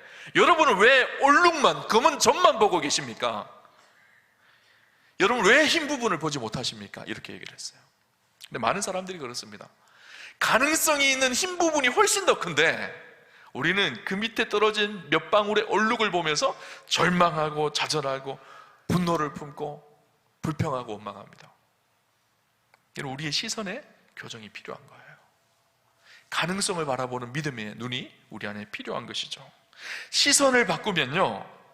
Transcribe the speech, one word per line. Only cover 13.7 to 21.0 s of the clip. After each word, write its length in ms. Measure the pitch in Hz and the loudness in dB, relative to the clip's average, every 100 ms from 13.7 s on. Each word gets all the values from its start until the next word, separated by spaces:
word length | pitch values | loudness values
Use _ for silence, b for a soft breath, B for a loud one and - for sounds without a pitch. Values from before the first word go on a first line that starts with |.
| 190 185 113 | 0 -2 -4
그 100 | - | -6
밑에 340 | 190 220 - 220 | -6 -4 -4 -2
떨어진 600 | 208 214 214 208 208 147 | 2 2 2 -2 -4 -2
몇 200 | 240 240 | -2 2
방울의 360 | 208 208 208 - | 2 2 0 2
얼룩을 420 | 185 220 240 214 | 2 2 2 0
보면서 480 | 175 156 151 269 - B B B | 0 0 0 -2 -4 B B B
절망하고 840 | - 170 180 175 156 151 151 151 | 0 2 4 4 2 -2 0 -2
좌절하고 640 | - - 151 139 135 135 135 B B B B - | -2 -4 -2 -4 -6 -8 -12 B B B B -4
분노를 460 | 170 175 165 147 | -2 0 0 -2
품고 520 | - 147 143 147 147 - _ _ _ _ _ | -6 -14 -12 -12 -12 -20 _ _ _ _ _
불평하고 520 | - 151 165 131 120 | -8 -4 -2 -4 -6
원망합니다. 580 | 104 | -10